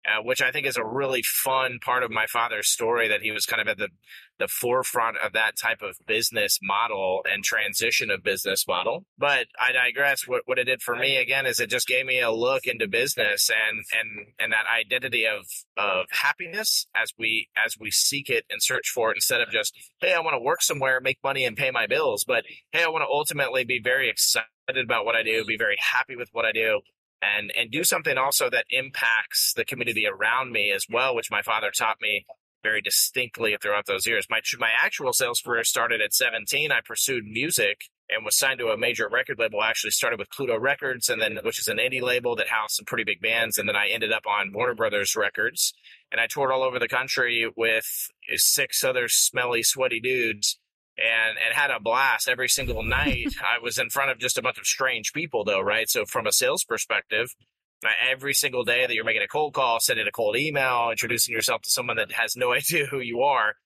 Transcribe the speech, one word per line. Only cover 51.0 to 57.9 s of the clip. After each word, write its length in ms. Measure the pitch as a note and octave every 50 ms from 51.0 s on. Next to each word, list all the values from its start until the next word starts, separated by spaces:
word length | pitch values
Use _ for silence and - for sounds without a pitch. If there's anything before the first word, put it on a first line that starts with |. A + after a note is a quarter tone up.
| - A2+ A2+ A2+ A2 A2 G#2+ -
and 160 | - A2+ A#2
had 160 | C#3 D3 C#3
a 100 | B2+ A2+
blast 480 | G#2 A2+ A2+ B2+ C#3 C3 A#2 G#2 - -
every 200 | B2+ A#2+ B2+ A#2+
single 340 | - - C3 A#2+ A#2 A2
night. 520 | G#2+ A2+ B2 C3 D3 C#3+ C3 A#2+ A#2 C#3 - -
<laughs> 20 |
I 220 | - F#2+ A#2 A#2+
was 160 | A2+ A#2+ A2 B2
in 120 | B2 A2+
front 200 | - C#3 C#3 C3+
of 80 | B2+ A2+
just 200 | B2 B2 - C3
a 40 |
bunch 160 | A2+ B2+ A#2+ -
of 80 | G#2
strange 460 | - - - C3+ C3 B2 A2+ G#2+ -
people, 320 | - D3+ E3+ D3+ - A2+ G2+
though, 160 | G#2 G2+ F#2+
right? 280 | F#2+ G2+ G#2 A2+ A2+ -
So 180 | - A#2+ G#2
from 200 | - - B2+ A2
a 60 | G#2+
sales 320 | - - B2+ B2 D3+ F#3+ -
perspective, 680 | _ A2+ G#2+ - - A2 G2+ - _ A2 G#2+ A#2 B2+ - _ _ _ _ _ _ _ _ _ -
uh, 60 | A2